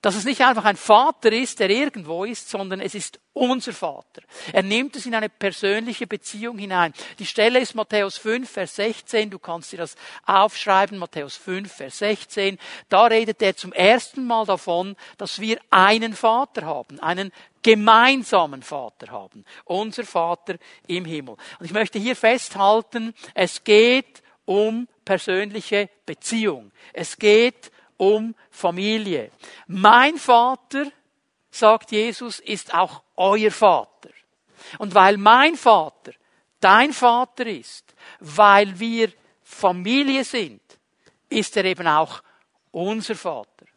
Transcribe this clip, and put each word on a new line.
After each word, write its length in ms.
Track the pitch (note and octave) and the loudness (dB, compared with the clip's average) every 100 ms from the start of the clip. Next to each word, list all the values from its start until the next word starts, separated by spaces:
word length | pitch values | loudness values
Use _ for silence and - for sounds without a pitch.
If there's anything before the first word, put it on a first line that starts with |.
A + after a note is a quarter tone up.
Dass 120 | G#3 | -2
es 100 | G3 | -2
nicht 160 | A3 C4 | -6 0
einfach 240 | B3+ A3 | 2 2
ein 120 | G#3 F#3+ | 0 0
Vater 540 | - G#3+ C#4+ - A3+ | 4 4 4 0 0
ist, 280 | A3+ C4 - | 0 -4 -4
der 100 | F#3+ | -2
irgendwo 540 | A3 D4 G#3+ D#3 E3+ | 0 -2 -6 -12 -10
ist, 240 | G#3 A#3 - | -8 -12 -12
sondern 320 | G#3 G3 F#3+ | -10 -8 -10
es 140 | G3 | -10
ist 260 | G#3 - _ _ | -12 -14 _ _
unser 400 | C#4+ B3 B3+ A#3+ | -4 -2 -2 -6
Vater. 500 | G3 E3+ C#3 _ - _ - - | -10 -10 -10 _ -20 _ -20 -4
Er 100 | F#3+ | -2
nimmt 340 | G3 A3 C#4 C#4 | 0 -2 -4 -10
es 100 | B3 | -6
in 80 | |
eine 140 | A3+ G#3+ | -6 -6
persönliche 800 | _ G3 - G3 G#3 A3+ A3 A3+ | _ -6 -4 -4 -2 -6 -10 -10
Beziehung 520 | G#3 - G#3 A#3 A3 | -10 -12 -12 -12 -12
hinein. 340 | G3+ F#3 E3 - - - | -6 -2 -2 -4 -20 -14
Die 80 | F#3 | -8
Stelle 340 | - A3 B3 | 0 2 2
ist 140 | A#3+ | -2
Matthäus 420 | A3+ G#3+ G#3 G3 - | -6 -4 -2 -4 -6
fünf, 320 | G#3+ A#3+ B3+ | -6 -6 -6
Vers 260 | - F3 - | -10 -10 -6
sechzehn. 540 | G#3+ A3 - A3+ G#3+ | -6 -6 -4 -4 -4
Du 80 | G3 | -10
kannst 340 | - E3+ - | -12 -12 -14
dir 40 | F3 | -14
das 200 | E3 - - - - | -14 -14 -20 -10 0
aufschreiben, 720 | F#3+ G#3 - G#3 F#3+ G3 G3+ | 2 2 0 0 0 0 -6
Matthäus 380 | F3 D#3+ C#3+ - | -10 -10 -12 -14
fünf, 360 | - F#3+ G3+ | -10 -10 -10
Vers 260 | - C3+ - | -16 -16 -6
sechzehn. 600 | G#3 G#3+ - - G3 F#3+ - - _ | -4 -4 -8 -6 -6 -6 -18 -20 _
Da 160 | F#3+ | 2
redet 360 | A#3 A3+ A3+ - | 4 2 0 -2
er 140 | G3 F#3 | -2 -2
zum 160 | F#3 | -10
ersten 540 | F3+ F#3+ A#3+ - - B3 | 2 4 4 0 -10 -4
Mal 200 | A3+ G#3+ | -4 -2
davon, 500 | F#3 - E3+ F#3+ G3 - _ | -4 -2 -4 -4 -12 -20 _
dass 240 | G3 - | -12 -8
wir 200 | A3 A3+ _ | -6 -6 _
einen 440 | G3 G3 A3 A3+ | 4 4 2 -2
Vater 520 | G#3+ A3+ A#3 C#4 - D#3+ | -2 0 0 -2 -8 -8
haben, 320 | C#3+ - C#3+ | -10 -12 -10
einen 320 | D#3+ F3+ G3 _ _ _ | -6 -6 -8 _ _ _
gemeinsamen 1000 | A#3 G#3+ G#3+ A3+ B3 C4+ G#3 G3 D#3 C3+ | 2 4 6 6 6 2 0 -2 -2 -8
Vater 480 | - D3 A#2 _ B2 | -12 -12 -12 _ -18
haben. 340 | A2+ F#2+ A2 _ - | -16 -18 -20 _ -20
Unser 400 | - F3+ A3 B3 | -6 -6 -4 -10
Vater 520 | A3 F#3 E3 F3 - F3 _ _ - | -6 -4 -2 -4 -8 -12 _ _ -8
im 180 | F3+ | -8
Himmel. 320 | E3 D#3 C3 G#2+ - - | -6 -12 -12 -20 -20 -18
Und 80 | E3+ | -6
ich 60 | |
möchte 260 | G#3 A3 A3 | -4 -4 -4
hier 180 | A3+ B3 | -6 0
festhalten, 960 | A3+ B3 - G3 G3 A3 A3 A#3+ A3+ - - | 2 0 -4 0 2 2 -2 -10 -10 -12 -12
es 280 | - F3+ - | -4 -4 -4
geht 600 | - G#3+ A#3 B3+ - _ _ _ - | 4 6 6 2 -2 _ _ _ -4
um 420 | G3 G#3+ A3+ B3 _ | -2 0 -4 -10 _
persönliche 840 | - F#3+ - F#3 G#3 G#3 - G#3 G3+ _ - | -4 -4 -2 -4 -4 -10 -4 -4 -4 _ -16
Beziehung. 680 | - - A3+ G#3+ C3+ G#2 _ - | -14 -6 -2 -2 -4 -14 _ -18
Es 260 | - E3+ - | -14 -12 -2
geht 520 | G#3+ G#3+ A#3+ _ - _ _ _ | 4 4 4 _ -20 _ _ _
um 380 | F#3+ G#3+ A3+ - _ | 2 2 -2 -12 _
Familie. 800 | - F3+ F3 G3+ A3 G3+ D3+ G#2+ _ - - - | -6 -4 -2 -4 -2 -4 -8 -8 _ -20 -20 -12
"Mein 500 | F#3 G#3 A#3+ C#4 D#4+ | 4 6 8 6 0
Vater", 680 | - A#3 A#3+ C4 _ C4+ C#4+ _ _ _ _ _ _ | 4 4 4 -4 _ -8 -8 _ _ _ _ _ _
sagt 420 | - G#3+ A3 - | 2 4 4 0
Jesus, 460 | G#3+ A3+ G3+ A#3+ - | -2 -2 -6 -14 -14
"ist 340 | - G#3 - | -10 -10 -4
auch 300 | E3 F3+ - _ | -2 -2 -6 _
euer 360 | - F#3+ G#3+ G#3+ | -2 0 2 0
Vater." 580 | - G#3 D3+ G#2 _ - _ _ _ _ _ - - | 4 4 4 -2 _ -20 _ _ _ _ _ -20 -12
Und 160 | G#3 | 2
weil 240 | F#3+ F#3+ G3+ | 6 6 6
mein 380 | G#3 A#3+ D4+ D#4 | 6 6 4 2
Vater 560 | B3 G3+ D#3 _ - - _ _ _ _ | 4 4 2 _ -20 -20 _ _ _ _
dein 340 | F#3+ G#3 C#4+ | 4 6 4
Vater 520 | C4 B3 A#3+ B3+ - A#3 | 2 2 2 -2 -8 -8
ist, 480 | D#3+ - - _ _ - - | -8 -14 -20 _ _ -20 -20
weil 600 | D#3 D3+ G#3 G3+ G#3 F3+ | -10 4 6 6 4 -4
wir 320 | A3+ A3+ A3 _ _ _ | -6 -2 -4 _ _ _
Familie 800 | _ - G3 F3+ F#3 C4 C#4 C4+ | _ -2 -2 -2 -2 0 0 -2
sind, 380 | B3 B3+ E3 G2+ _ _ _ _ _ _ _ | -4 -6 -8 -14 _ _ _ _ _ _ _
ist 300 | A3+ G3 - | -6 -4 -2
er 80 | F#3 | -2
eben 200 | F3+ E3+ | -2 0
auch 360 | D3+ D#3+ - _ _ _ _ _ | 0 0 -6 _ _ _ _ _
unser 460 | D#3+ F#3 A3 G3+ G#3 | -8 -6 -6 -8 -10
Vater. 500 | F3+ C3+ G#2 _ _ | -8 -10 -14 _ _